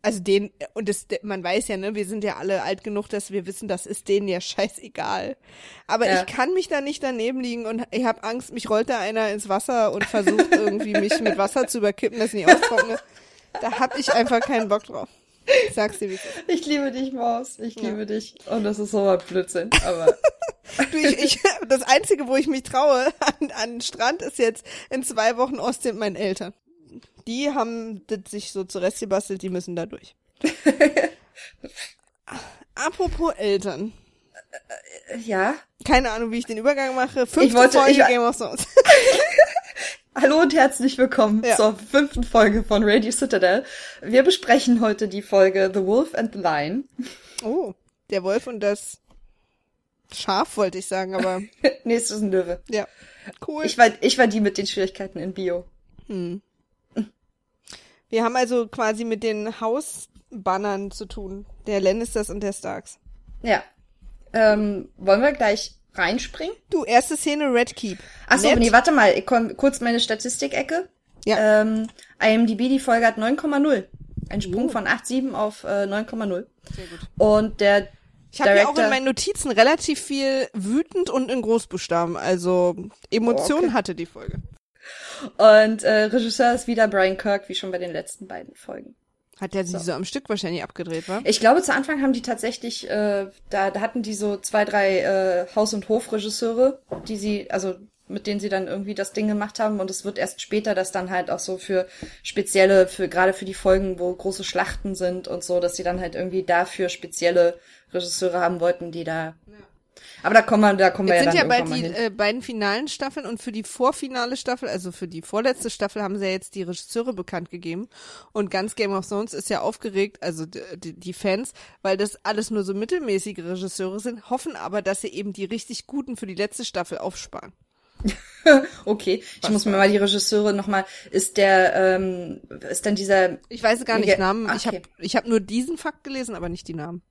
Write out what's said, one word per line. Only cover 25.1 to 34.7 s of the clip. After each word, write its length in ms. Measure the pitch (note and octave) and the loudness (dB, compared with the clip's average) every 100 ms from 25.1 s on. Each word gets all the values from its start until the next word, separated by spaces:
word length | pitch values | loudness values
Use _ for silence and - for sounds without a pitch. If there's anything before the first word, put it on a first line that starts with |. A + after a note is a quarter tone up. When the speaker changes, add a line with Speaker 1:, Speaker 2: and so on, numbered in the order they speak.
| A3+ A3 A#3+ | 0 0 2
Speaker 1:
Wochen 200 | C4 B3+ | -2 -2
Ostsee 300 | G3+ C4 B3+ | -4 -2 -4
mit 80 | G#3 | -4
meinen 140 | G#3+ F#3 | -4 -4
Eltern. 360 | G3+ F#3+ F#3 - _ E4+ D4+ - _ _ - | -4 -4 -8 -14 _ _ _ -20 _ _ -8
Die 220 | A#3+ C#4+ | -4 -2
haben 560 | C#4 A3+ A#3 A3+ G3+ - | -2 -4 -4 -10 -12 -8
das 240 | G#3+ - | -8 -8
sich 220 | G#3 - | -12 -10
so 120 | G3 | -10
zurechtgebastelt, 760 | F#3 G3 F3+ - G#3 F#3+ - F#3+ | -8 -4 -4 -4 -2 -2 -2 -8
die 80 | F#3+ | -6
müssen 260 | F3+ F3+ E3+ | -8 -8 -8
da 120 | E3 | -8
durch. 280 | - - _ _ _ | -12 -20 _ _ _
Speaker 2:
<laughs> 120 | D#4 - D#4 - D4 - E4 - _ - - _ - - - _ _ _ - - - - - - | -4 0 0 4 4 4 -2 -6 _ -20 -20 _ -20 -18 -20 _ _ _ -18 -16 -16 -20 -20 -6
Speaker 1:
Apropos 580 | D#4 - F4+ - E4 - | -6 -2 -2 0 -2 0
Eltern. 540 | G#3+ G3+ G3 D3 G#3+ - _ _ _ - _ - _ | 0 0 -2 -6 -8 -10 _ _ _ -20 _ -20 _